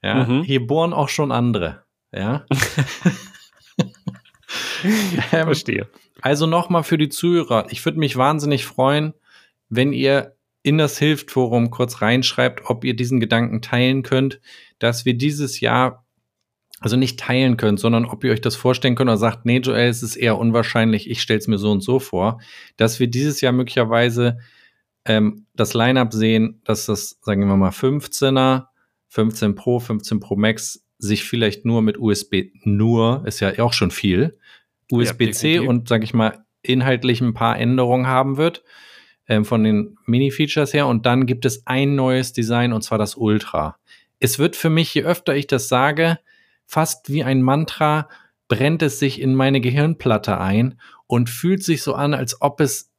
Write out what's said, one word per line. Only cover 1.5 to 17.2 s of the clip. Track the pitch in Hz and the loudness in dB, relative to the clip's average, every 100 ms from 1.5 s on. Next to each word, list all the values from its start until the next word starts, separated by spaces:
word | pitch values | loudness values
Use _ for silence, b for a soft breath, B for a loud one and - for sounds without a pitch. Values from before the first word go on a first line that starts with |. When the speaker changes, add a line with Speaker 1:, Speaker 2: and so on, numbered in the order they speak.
| 110 85 - _ _ _ | 0 -4 -8 _ _ _
Speaker 1:
Ja. | - 98 143 - | -8 -4 -4 -4
<laughs> | 135 - - 131 - 180 - - - - _ _ - - - - - _ _ B B B B | -4 -2 -2 -4 -2 -4 -4 -14 -20 -20 _ _ -6 -6 -6 -16 -16 _ _ B B B B
Ähm, | 185 220 202 175 117 165 | -2 -2 -2 -4 0 0
Speaker 2:
Verstehe. | 160 151 - - 104 _ b _ | 2 -2 -2 -6 -6 _ b _
Speaker 1:
also | 131 147 160 | -2 0 2
nochmal | 170 170 175 | 0 0 -2
für | 160 165 | 0 0
die | 151 | 0
Zuhörer. | - 175 175 151 117 - | 0 0 0 2 0 -2
Ich | - | -6
würd | - 160 | -6 -2
mich | 151 123 | -2 2
wahnsinnig | 131 156 147 139 | 0 2 0 -2
freuen, | - - 131 147 151 - b b b b _ | -4 0 2 2 -2 -8 b b b b _
wenn | 113 135 | 0 0
ihr | 131 135 139 - _ _ _ | 2 2 2 -2 _ _ _
in | - 151 | 0 2
das | 147 - | 2 0
Hilft-Forum | 143 147 - - 127 120 117 | 0 0 -2 -2 0 2 0
kurz | 117 123 - | 0 -4 0
reinschreibt, | 107 123 131 - 127 - - | 2 2 0 0 0 -2 -6
ob | 120 | -4
ihr | 127 120 | -2 -4
diesen | 123 131 | 0 0
Gedanken | 113 117 120 113 | 2 2 0 -4
teilen | - 123 127 135 | -2 0 2 0
könnt, | 123 131 135 - B B B _ | 0 0 0 -4 B B B _
dass | 117 120 | -2 0
wir | 127 | 0
dieses | 123 143 147 139 - | 0 0 -2 -6 -2
Jahr, | 117 117 127 123 _ _ _ _ _ _ _ - | 0 2 2 -2 _ _ _ _ _ _ _ -8
also | - 120 | -2 0
nicht | 127 120 | 0 -4